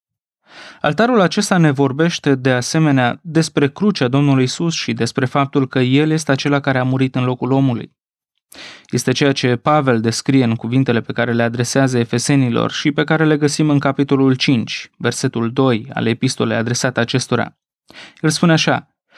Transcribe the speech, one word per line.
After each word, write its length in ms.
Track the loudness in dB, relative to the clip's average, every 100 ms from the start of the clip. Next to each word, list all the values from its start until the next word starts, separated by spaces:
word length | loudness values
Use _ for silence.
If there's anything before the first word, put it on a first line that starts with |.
| _ _ _ _ _ -20 -20 -6
Altarul 380 | -2 0 2 4
acesta 380 | 2 0 0 2
ne 140 | 4
vorbește, 640 | 4 2 2 -2 0 0 0
de 160 | 2
asemenea, 680 | 0 0 0 2 2 0 -2
despre 480 | -4 -2 0 0 0
crucea 380 | 0 -2 0 0
Domnului 360 | 2 2 2
Isus 300 | 0 -2 -4
și 200 | -4 -4
despre 320 | -4 -4 -2 -2
faptul 420 | 0 0 0 -2
că 120 | 0
El 300 | 2 2 2
este 220 | 0 0
acela 280 | -2 0 0
care 180 | 0 0
a 60 |
murit 320 | 0 0 -2 -2
în 80 |
locul 280 | -2 -2 0
omului. 440 | 2 2 -2 -8 _ _ _ _ _ _ -20 -20 -20 _
Este 220 | -4 -2
ceea 200 | 0 0
ce 240 | 2 0 0
Pavel 460 | 2 2 2 0
descrie 420 | 0 -2 0 2
în 120 | 2 0
cuvintele 460 | -2 0 2 0
pe 100 | -2
care 220 | -4 -2
le 100 | 0
adresează 540 | -2 -2 -2 0 0 0
efesenilor 760 | -2 -2 0 2 2 0 -2
și 200 | -2 -2
pe 120 | -2
care 220 | 0 2 2
le 120 | 2
găsim 320 | 0 0 0
în 100 | 2
capitolul 560 | 0 -2 0 2 2 2
cinci, 540 | 0 0 -2 -8 -14 -8
versetul 540 | -6 -2 -4 -2 -4
doi 380 | 0 2 0 -4
al 120 | -4 -2
epistolei 520 | -2 -2 -2 -2 -2
adresate 420 | -2 -2 -2 -2
acestora. 580 | -2 -2 -2 -4 -4 -10 _ _ _ -20 -20 _
El 80 | -4
spune 220 | 0 2
așa: 360 | 2 2 -2 -4 _ _